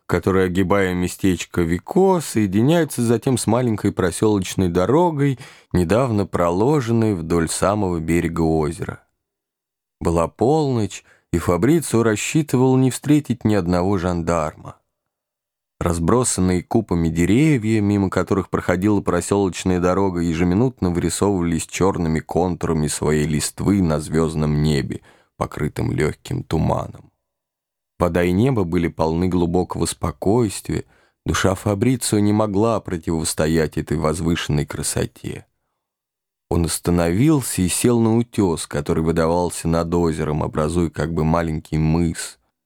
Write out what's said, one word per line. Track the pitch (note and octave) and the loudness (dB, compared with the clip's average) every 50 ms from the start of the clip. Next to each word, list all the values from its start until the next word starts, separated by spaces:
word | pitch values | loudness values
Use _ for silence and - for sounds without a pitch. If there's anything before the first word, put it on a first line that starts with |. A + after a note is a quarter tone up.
| _ - | _ -4
которая, | - F2 - G2+ F#2 F#2+ F#2 F#2 | -2 -2 0 2 2 2 2 2
огибая | F2 F#2 G2 E2+ G2 G2+ G2 F#2 F2+ | 0 0 0 2 2 2 2 0 0
местечко | F2+ F2+ F2 - - - F#2+ F2+ E2 - - - - | 0 -2 -4 -4 -2 0 0 0 0 -4 -6 -4 -2
Вико, | F2 D#2+ F2 F2 - - - F#3 F#3+ F#3+ F#3+ F3 | -2 0 -2 -4 -4 -2 0 2 4 4 2 0
соединяется | C#3+ - - A2 G#2+ G2 F2+ G#2 A2+ C#3 E3 F3 D#3+ D3 - - A#2+ | -2 -4 -2 0 0 0 2 2 2 2 2 2 0 -2 -2 -2 0
затем | A2+ A#2+ A2+ - C#3 C3 A2 | 0 0 0 2 0 0 0
с | - | 0
маленькой | - G#2+ A#2+ C3 A#2+ A2 G2+ - G2+ | 0 0 2 2 0 -2 0 0 -2
проселочной | F#2 - F#2 F2 D#2+ - - A2 G#2+ G2+ F#2 - - - F#2+ F2+ | 0 0 0 -2 0 2 2 2 2 2 -2 -2 -2 0 0 0
дорогой, | E2+ F2+ F2+ G2 B2 D#3 F3+ F3+ D#3+ C#3 C#3+ C#3+ C3+ - - - - - _ _ - | 2 2 2 2 4 4 2 2 2 0 0 -2 -2 -4 -8 -18 -20 -20 _ _ 0
недавно | F#2 F2+ D#2+ F#2+ A2+ C#3 B2+ A2+ G2+ G2 | 0 2 2 2 2 2 0 0 -2 -2
проложенной | E2 - F#2 F2 E2+ E2+ F#2 G#2+ C3 D#3 D3+ B2 A2+ A#2 A#2 A2+ A2 G#2 | -2 -2 0 0 0 2 2 2 2 2 0 0 0 0 2 2 0 0
вдоль | F2 D#2+ D#2+ E2+ E2+ E2 D#2 | -2 -2 -2 0 0 0 0
самого | - - - F2+ G2+ G#2+ G2+ F#2 F2 E2 | -2 -2 0 0 0 0 -2 -2 -2 -4
берега | D#2+ E2 E2+ F2 E2+ E2 E2 E2+ | -2 0 0 0 0 -2 -2 0
озера. | E2 D#2+ D#2+ D#2+ D2+ D2 D#2+ - - - - - _ _ _ _ _ _ _ _ _ _ _ _ _ _ _ _ _ _ _ - | 0 0 2 0 0 -2 -4 -8 -10 -10 -12 -14 _ _ _ _ _ _ _ _ _ _ _ _ _ _ _ _ _ _ _ -4
Была | E2+ F2 E2 E2+ E2 D#2+ | -2 0 2 2 0 0
полночь, | - - G#2 B2 D3+ D#3+ D3+ C#3 B2+ A#2 G#2+ F#2+ - - - _ _ _ _ _ | 0 0 0 2 2 2 2 0 0 0 -2 -4 -6 -10 -20 _ _ _ _ _
и | - E2+ | -4 -2
Фабрицио | - - F2 F2 F2 B2+ D#3+ E3+ C#3 - - A2+ | 0 0 0 2 4 4 4 2 2 0 2 2
рассчитывал | A2+ A2+ G#2+ G2+ - - - D#3 D3+ - - B2 B2+ C3 C3 C3 | 2 2 2 0 -2 -2 -2 -2 0 0 2 2 4 4 4 4
не | C3 C3 | 2 2
встретить | A#2+ - - C#3 D3 D3+ C#3+ - A#2+ - - | 0 -2 0 2 2 2 2 0 -4 -2 0
ни | A2 G#2+ | 0 2
одного | G2+ F2 E2+ F2+ F2+ F2 G2 G2+ F#2+ | 2 2 0 0 0 2 0 0 0
жандарма. | E2 F#2 F2+ E2+ D#2+ E2+ F2 E2 D#2 D2+ - - - D2 - _ _ _ _ _ _ _ _ _ _ _ _ _ _ _ _ _ _ _ _ - | 0 -2 -2 -2 -2 0 0 0 -2 -4 -6 -10 -16 -20 -20 _ _ _ _ _ _ _ _ _ _ _ _ _ _ _ _ _ _ _ _ -4
Разбросанные | F2 F2 E2+ E2+ E2 E2 G#2+ B2 B2+ - - - F#2 F#2 F#2 F2+ D#2+ | -2 -2 -2 0 2 2 4 4 2 0 0 0 0 2 0 0 -2
купами | - - A#2 G#2 - F#2 E2+ E2 E2 | 0 -2 -2 0 0 -2 0 0 0
деревья, | D#2+ E2 F2 F2 G2+ B2 D3+ D#3+ D3+ B2 G#2 A2 A2 G#2+ | 0 2 2 4 4 4 4 4 2 2 0 0 0 2
мимо | G#2 G2+ G#2 G2+ G2 F#2 | 2 2 2 2 0 0
которых | - F#2+ F2+ - G#2 F#2+ F2+ - | 0 -2 -2 0 0 -2 -2 -2
проходила | - E2+ - - - F2+ F#2 G#2+ G#2+ G2 | -4 -4 0 0 0 2 2 2 2 2
проселочная | G2 - F2 F2 E2+ - G2+ G2+ G2+ F#2 E2+ - - F#2+ F2+ F2+ | 0 0 0 0 0 0 0 2 2 0 -2 -2 0 0 2 2
дорога, | F2 F2+ F2+ F#2 G2 G2 F2+ E2+ | 2 2 2 2 0 0 0 -2
ежеминутно | E2+ F2 E2 D#2+ F2+ F2 F2 G2 B2 C3 A#2+ - F#2 F2+ | -2 0 0 0 2 2 2 2 2 0 0 -2 -2 -2
вырисовывались | E2+ E2+ E2+ E2+ - - F#2 G2+ G2+ F#2 F2 E2+ E2 D#2+ - - | 0 0 -2 -2 -2 0 0 0 0 0 0 0 -2 -2 -4 -6
черными | - - F2 F#2+ F#2+ E2 F2 D#2+ D#2+ D#2 | -4 0 0 0 0 0 -2 -2 -2 -2
контурами | D2 - - E2 F2 F#2 E2+ D#2 - E2 E2 D#2 D2+ D2 | -4 -2 -2 0 0 0 -2 -4 -4 -2 -2 0 -2 -2
своей | - - D#2 D2+ D#2 D#2 D2+ D#2 | -4 -2 -2 0 0 0 0 0
листвы | D2+ D2 C#2+ - - - - E2+ G2+ G2+ F#2 | -2 -2 -4 -6 -8 -4 -2 0 2 2 2
на | E2 D#2 D2+ | 2 0 -2
звездном | D#2 - D2+ D#2+ E2 D#2 D#2+ D#2 D2+ D2+ D2+ D2 D2+ | -4 -2 -2 -2 0 0 -2 -2 -2 0 0 0 2
небе, | D2+ D2+ C#2 C2 C2 - - - - - _ _ _ _ | 0 0 0 0 -2 -4 -6 -8 -18 -20 _ _ _ _
покрытом | - - - - - D2+ D2 - - - - | -8 -8 -8 -6 -6 -6 -6 -4 -4 -4 -4
легким | - - D2+ D2+ - - - - - - - | -2 -2 -2 -2 -4 -6 -10 -8 -8 -8 -6
туманом. | - E2 D#2+ E2 D#2+ D#2+ - - - - - - - _ _ _ _ _ _ _ _ _ _ _ _ _ _ _ _ _ - | -4 -2 -2 0 0 -2 -2 -4 -8 -12 -18 -20 -20 _ _ _ _ _ _ _ _ _ _ _ _ _ _ _ _ _ -2
Вода | F2+ F2 E2+ F2 F2 | 0 0 2 2 2
и | F2+ | 2
небо | F2+ F#2 A2+ C#3 C3+ A2 F#2+ | 2 2 2 2 2 0 -2
были | E2 E2+ F2+ E2 E2 | 0 0 0 -2 -2
полны | - - E2 D#2+ D#2+ E2+ F2+ F#2 | -2 -2 -2 0 0 0 0 0
глубокого | F2 F2+ F2 E2+ E2+ F2+ F2+ - - F2+ F2 | 0 0 0 0 0 0 -2 -2 -4 -4 -4
спокойствия, | E2 - - - E2 - - - F2+ G#2 B2 A#2+ G2+ - - - - D#2+ E2 - _ _ _ _ _ _ _ - | -4 -4 -6 -6 -6 -6 -4 0 0 2 2 0 -2 -4 -8 -8 -6 -6 -6 -8 _ _ _ _ _ _ _ -6
душа | - D#2+ - - G2 F#2+ | -4 -2 0 0 0 0
Фабрицио | - - A2 G#2 G2 G2 B2 C3 A#2+ - - - G#2 | 0 -2 -2 -2 0 0 0 0 -2 -2 -2 0 2
не | G#2 G#2 | 2 2
могла | G#2 G#2+ A2 G#2+ G2 G2 G#2+ A#2 A2+ G2 | 2 2 0 0 0 0 0 0 0 -2
противостоять | - - F#2 E2+ E2 - E2+ D#2+ D#2 - - - D#2+ D#2 D#2+ D#2+ D#2+ D2+ - D#2+ | -4 -6 -8 -8 -4 -4 -4 -2 -2 -4 -2 -2 0 0 2 0 0 0 -2 -6
этой | D2 - D2+ D#2 | -4 -4 -2 -2
возвышенной | D#2 D#2 D#2 F2 E2+ E2 F2 - - - D2 D2 D2 | -2 -2 -2 -2 -2 -2 -2 -2 -2 -2 -2 -2 -2
красоте. | - - - C#2+ - - - E2 - - - - - - - - _ _ _ _ _ _ _ _ _ _ _ _ _ _ _ _ _ _ _ _ - | -4 -6 -8 -6 -6 -4 -4 -4 -6 -8 -10 -12 -12 -12 -12 -16 _ _ _ _ _ _ _ _ _ _ _ _ _ _ _ _ _ _ _ _ -2
Он | E2 F2 E2+ | 0 0 0
остановился | D#2 - - - - F2 F2 E2+ E2+ F2 G2+ C3 D#3 D#3+ C#3+ A#2+ - - - | 0 -2 -4 -2 0 2 2 2 2 2 2 2 2 2 2 0 -2 -2 0
и | F#2 F2 | 0 0
сел | - - - A#2+ A#2+ A#2 | 0 2 2 2 4 4
на | A2+ A2 A2 A#2 | 4 2 2 2
утес, | A#2 - - - G2+ F2+ D#2+ D2+ - - | 0 -2 0 0 0 2 0 -2 -4 -6
который | - D2 D2 - E2 E2 D#2+ | -6 -4 -2 -2 0 0 0
выдавался | D#2+ E2 E2 E2 E2 E2+ F2 F2 E2+ - - - E2 | 0 0 0 2 2 2 0 0 -2 -4 -4 -2 0
над | E2 E2 E2+ E2+ E2+ | 0 0 0 0 0
озером, | F2 F2 E2 D2+ D#2+ D#2+ D2+ D2+ D2+ D#2 | 0 0 0 0 -2 -2 -2 -2 -2 -2
образуя | D#2+ - D#2 D#2 D#2 E2 F2 E2+ D#2 | -4 -2 -2 -2 0 0 0 0 -2
как | - - D2+ D#2+ E2 | -2 -4 -4 -4 -2
бы | E2 D#2+ | 0 0
маленький | D#2+ D#2+ E2+ E2+ E2 D#2 D#2 - - - D#2 | 2 2 2 0 -2 -4 -6 -6 -4 -2 0
мыс. | D#2 D#2 D#2 E2+ F2 E2 D#2 - - - - _ _ _ _ _ _ | 2 2 2 2 2 0 -2 -4 -8 -12 -14 _ _ _ _ _ _